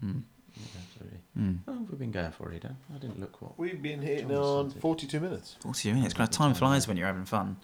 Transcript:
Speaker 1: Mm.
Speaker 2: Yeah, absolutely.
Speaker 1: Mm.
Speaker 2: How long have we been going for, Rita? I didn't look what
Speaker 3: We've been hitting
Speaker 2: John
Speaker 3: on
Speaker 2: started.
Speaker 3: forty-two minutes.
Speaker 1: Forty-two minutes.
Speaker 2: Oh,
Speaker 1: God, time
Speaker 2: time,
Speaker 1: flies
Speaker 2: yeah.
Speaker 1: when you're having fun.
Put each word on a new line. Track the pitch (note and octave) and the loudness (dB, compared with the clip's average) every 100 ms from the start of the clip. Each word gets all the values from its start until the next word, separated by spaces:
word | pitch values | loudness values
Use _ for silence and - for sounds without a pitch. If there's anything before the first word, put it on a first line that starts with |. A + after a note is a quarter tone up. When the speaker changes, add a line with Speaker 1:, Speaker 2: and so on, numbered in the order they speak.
Speaker 1:
Mm. | G2 - - - - - | -4 -4 -6 -16 -20 -18
Speaker 2:
Yeah, | G#2+ F#2 | -14 -14
absolutely. | F2+ - F#2+ F2+ - - | -16 -16 -16 -16 -8 0
Speaker 1:
Mm. | G2+ F2+ C4 | 0 0 -4
Speaker 2:
How | |
long | B3 G#3+ | -6 -6
have | |
we | C#3+ | -4
been | A#2+ | -4
going | G2 E2 | -2 -2
for, | - E2+ | -4 -10
Rita? | E2+ - C3 - | -8 -10 -12 -14
I | C#3 | -12
didn't | C3 F#2+ | -10 -8
look | G2 - | -10 -10
what | - - | -14 -6
Speaker 3:
We've | F3 F3 | -4 -4
been | D3 D3 | -6 -4
hitting | C#3+ C#3+ C3+ | -2 -2 0
Speaker 2:
John | C#3+ | 2
Speaker 3:
on | C#3+ C#3+ C#3 | 4 2 0
Speaker 2:
started. | C#3 | 0
Speaker 3:
forty-two | D#3+ D#3+ C#3 D3+ | 0 0 -2 -2
minutes. | F3+ G#2 - - | -2 -4 -8 -12
Speaker 1:
Forty-two | - B2+ G#2 A#2+ | -6 -2 2 4
minutes. | B2 - | 4 4
Speaker 2:
Oh, | |
Speaker 1:
God, | A2+ | 2
time | - D3 | 6 6
Speaker 2:
time, | B2+ | 6
Speaker 1:
flies | C3 C#3 A#2 | 6 6 4
Speaker 2:
yeah. | |
Speaker 1:
when | F2+ | 2
you're | F#2 | 0
having | F#2 F#2+ | 0 0
fun. | G#2+ F#2+ F#2+ | 0 0 -4